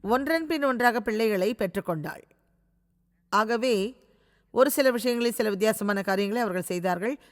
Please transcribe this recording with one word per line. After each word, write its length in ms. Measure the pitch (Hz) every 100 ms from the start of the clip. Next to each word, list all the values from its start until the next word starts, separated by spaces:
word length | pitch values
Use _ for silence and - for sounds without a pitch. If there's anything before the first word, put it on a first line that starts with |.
ஒன்றன் 440 | 196 247 277 330 320
பின் 180 | 320 277
ஒன்றாக 360 | 240 240 240
பிள்ளைகளை 480 | 233 214 226 202 190
பெற்றுக்கொண்டாள். 720 | 247 196 196 - 160 147 - - _ _ _ _ _ _ _ _ _ _
ஆகவே 420 | 202 220 233 254 214 202 262 _ _ _ _ _
ஒரு 160 | - 269
சில 160 | 285 269
விஷயங்களில் 460 | 240 247 240 233 -
சில 120 | 220
வித்தியாசமான 500 | 196 220 214 202 202
காரியங்களை 380 | 196 190 202 226
அவர்கள் 280 | 226 180 175
செய்தார்கள். 460 | 180 180 175 214 285 -